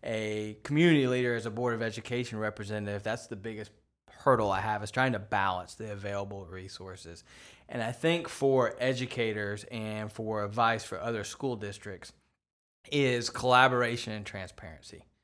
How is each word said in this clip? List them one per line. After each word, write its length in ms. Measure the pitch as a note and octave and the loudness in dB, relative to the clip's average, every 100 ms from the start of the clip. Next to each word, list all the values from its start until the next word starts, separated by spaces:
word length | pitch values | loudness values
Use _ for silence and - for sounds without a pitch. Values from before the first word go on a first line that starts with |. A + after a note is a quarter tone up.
a 540 | - A2 G#2+ G#2+ G#2+ G#2+ | -4 -4 -2 -4 -4 -8
community 440 | - D3 F3 D3+ B2+ | 0 6 8 8 6
leader, 280 | B2+ B2 | 4 2
as 100 | A#2+ | 0
a 60 | A2+ | -2
Board 240 | G#2+ B2 | -2 -2
of 80 | A2+ | 0
Education 560 | A2+ A2 - B2 B2 A2 | -2 -4 -4 -4 -4 -2
representative, 640 | G#2+ G#2+ G2+ G#2+ G2+ G2+ | -4 -4 -6 -4 -4 -4
that's 240 | G#2+ A#2 - | -4 -6 -6
the 100 | A2 | -10
biggest 360 | A2 G#2+ G#2 _ _ _ _ | -8 -10 -12 _ _ _ _
hurdle 400 | - - B2 G#2 | -2 4 6 4
I 100 | F#2+ | 2
have, 220 | G#2+ G#2+ | 0 -2
is 80 | G#2+ | -2
trying 220 | - C3 | 0 0
to 60 | A2 | 0
balance 560 | G2+ G#2 G2 F#2 F2+ | -2 0 2 0 -6
the 180 | - A2 | -12 -10
available 540 | G2+ G2+ G2+ G2 G2 F2+ | -8 -6 -6 -6 -8 -12
resources. 760 | F#2 F#2+ - F#2+ F2+ E2 E2 - - - - - | -12 -12 -14 -14 -14 -14 -16 -18 -20 -20 -20 -10
And 140 | - | -4
I 100 | A2+ | -4
think 360 | B2+ E3 E3+ E3+ | 0 0 0 -2
for 460 | - C#3 C3 A#2 - | 0 4 4 4 2
educators 840 | B2 B2+ B2+ - A2+ G#2+ G2+ G2+ | 0 0 -4 -2 -2 -2 -4 -6
and 460 | - A#2+ A2 G#2+ G#2+ | -8 -8 -6 -6 -8
for 320 | - A2 G#2+ | -6 -4 -2
advice 380 | G#2 G#2+ A2+ A2+ | -2 2 2 2
for 160 | - F#2 | -2 -6
other 240 | A2+ A#2 | -4 -4
school 320 | G2+ - C#3 | -6 -4 -4
districts 580 | A#2 G2+ G2 G#2 F#2 - _ _ _ _ _ _ _ - | -4 -6 -10 -12 -12 -16 _ _ _ _ _ _ _ -4
is 400 | D3 C3+ B2 A#2 | 2 4 2 -2
collaboration 840 | - B2+ B2 B2+ B2 A#2+ A#2+ - | -2 6 8 8 6 2 0 -6
and 100 | G#2+ G2 | -6 -8
transparency. 760 | G2+ F#2 - G2 D#2+ - E2 - _ | -10 -10 -12 -16 -16 -20 -20 -20 _